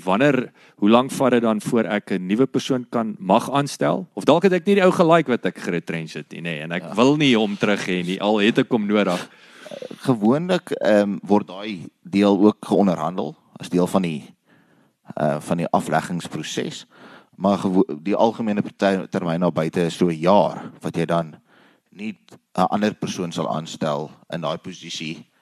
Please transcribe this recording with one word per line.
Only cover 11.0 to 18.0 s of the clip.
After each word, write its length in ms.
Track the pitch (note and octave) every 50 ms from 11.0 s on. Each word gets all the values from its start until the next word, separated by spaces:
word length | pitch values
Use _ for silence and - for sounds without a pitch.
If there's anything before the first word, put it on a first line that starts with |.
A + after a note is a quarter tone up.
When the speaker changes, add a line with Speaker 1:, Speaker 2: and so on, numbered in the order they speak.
| G2+ G2+ G2 - -
Speaker 2:
word 240 | E2+ G2+ G#2 G2+
daai 400 | - F2+ F#2+ G#2 A2 G#2+ E2+ - - - _ -
deel 340 | F2+ E2 G2 G2+ G2+ G2+ F2+ G2
ook 100 | G#2+ - - -
geonderhandel 720 | - G#2+ F2 G2+ F#2+ E2+ D#2+ D2+ D#2+ F2+ F#2+ - D2+ - - _ _ - -
as 80 | F2+ F2+
deel 180 | - F2+ F2+
van 160 | F2+ - G2+ F#2
die, 220 | F2 D#2+ C#2+ - - - _ _ _ _ _ _ _ _ _ _ _ _ _ _ - -
eh, 240 | - C#2+ D2+ D2 D2+
van 160 | - - - E2+
die 80 | E2+ -
afleggingsproses. 1160 | - G2 E2 C#2+ D2 D#2+ D#2 - F#2 E2+ - - - - D2+ - - - - - C#3+ - - - _ - - - - - - _ _
Maar 220 | - F#2 G2 G2+ F2+
gewo-, 440 | F#2+ G2+ F2+ F#2 - - C#2+ D2